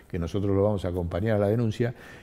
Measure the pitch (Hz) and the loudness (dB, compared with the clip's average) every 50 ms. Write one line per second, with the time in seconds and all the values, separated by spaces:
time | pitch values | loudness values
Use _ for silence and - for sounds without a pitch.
0 | - - - 90 85 80 - 101 95 101 98 98 98 107 107 98 87 92 87 90 | -12 -8 -6 -4 -4 -2 -2 -2 0 2 4 4 4 4 2 0 -2 -4 -2 -2
1 | 87 82 87 85 104 113 110 104 104 101 107 120 120 110 107 - 120 120 123 - | -2 -2 -2 -2 0 2 2 2 4 2 2 2 2 0 0 0 -2 -2 -4 -8
2 | - - - - | -14 -20 -20 -20